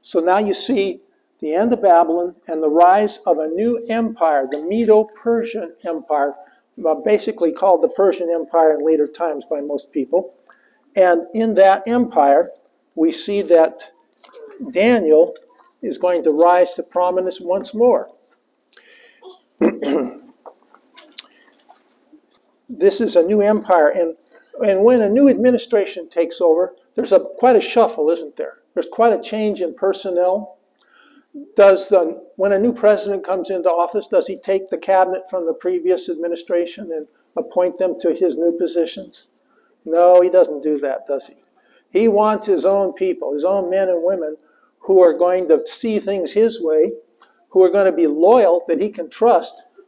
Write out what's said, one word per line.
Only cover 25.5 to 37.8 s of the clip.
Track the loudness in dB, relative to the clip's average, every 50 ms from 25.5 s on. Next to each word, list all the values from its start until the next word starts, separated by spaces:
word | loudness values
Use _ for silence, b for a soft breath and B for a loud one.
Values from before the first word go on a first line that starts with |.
| 0 0 -2 -2 -2 -2 -2 -2 -6 -14 -16 -8
takes | -4 -4 -4 -4 -2 -2
over, | 2 2 2 2 0 -4 -6 _ _ _ _
there's | -8 -2 2 2
a, | 0 0 -2 -8 0
quite | 2 4 4
a | 4 2
shuffle, | 0 0 0 0 0 0 -2 0 0
isn't | 0 -2 -4 -16 _
there? | -12 -12 -12 -12 _ _ _ _
There's | -8 -8 -8 -2
quite | 0 2 2 2
a | 0 -4
change | -8 -8 -4 -4 -4 -4 -4 -6
in | -8 -6
personnel. | -4 -2 -2 -2 -4 -6 -6 -2 -2 0 0 -2 -4 -6 -10 -20 _ _ _ _ b b b b b b b b b b b _ -20 -20 _ _
Does | 6 6 6 6 4 0 0
the, | 0 0 0 0 -6 -10 -16 -20 _
when | -4 -2 -2 0
a | 0
new | 0 -2 -2
president | 0 2 2 2 2 -2 -6 -6 -8 -6
comes | -6 -6 -6 -4 -6
into | -6 -2 -2 -2
office, | 0 0 -2 -2 -4 -8 -6
does | -2 -2 -2 -2
he | -2 -8 -12
take | -6 -4 -4 -4 -4 -6
the | -10
cabinet | -10 -2 0 2 2 2 0 -2 -8 -10 -8
from | -8 -6 -4
the | -4 -6
previous | -4 -4 -4 -4 -2 0 -2 -2 -2 -2 -8
administration | -8 -8 -6 -8 -8 -8 -8 _ -4 -4 -4 -4 -8 -16 -14 -10 -10
and | -10 -12 _ _ _ _ _ _ -10
appoint | -10 -6 -2 -2 -2 -2 -2
them | -2